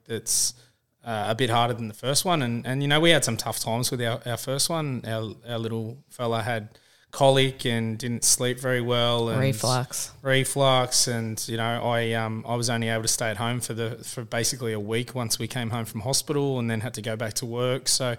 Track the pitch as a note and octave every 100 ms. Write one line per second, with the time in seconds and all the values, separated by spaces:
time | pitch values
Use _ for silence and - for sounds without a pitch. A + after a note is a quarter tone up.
0 | - A2+ A2 - - - - _ _ _
1 | A#2 A2 G#2 A2+ B2 A#2 A#2+ A#2 A2+ G#2
2 | B2 C#3+ F#3 E3 B2 A#2 A#2+ C3+ C#3+ D3+
3 | E3+ D#3 B2 A2+ A#2 - - A#2 B2+ B2+
4 | A#2+ A2+ A#2+ A2+ - C3+ - E3 D3 B2
5 | A2 A2+ A2 - A2+ A#2 A2+ A2+ A2 C3
6 | - - A#2+ A2+ A2 A2+ G#2+ - _ _
7 | _ - C#3 C3+ C3 C3 B2 A#2 A2+ A2
8 | B2 A#2 - - B2 B2+ C3 B2 A#2 A#2+
9 | A#2+ A#2+ A#2 A2+ C3+ A2 A#2+ B2+ B2+ -
10 | - - C3+ C3 C3 D3 C3+ C3 B2+ -
11 | - A#2 A2+ A2 - A2+ A2+ A#2+ A#2 A#2
12 | A2+ A2+ A2+ A2 A#2 A#2+ A#2+ A#2 A2+ A2+
13 | A2 - A#2 G#2 A#2+ B2 - A2+ A2+ A#2
14 | - - A2+ D3 A2+ B2+ A#2+ G#2+ G#2 A2+
15 | B2 B2+ A#2 - A2+ C3 A#2 A#2 A2+ A2
16 | A2+ C3+ - C#3+ C#3 C3 A#2 A2+ A#2+ A2+
17 | A2 A2 A2+ - A#2+ A#2 B2+ C3 - -
18 | B2+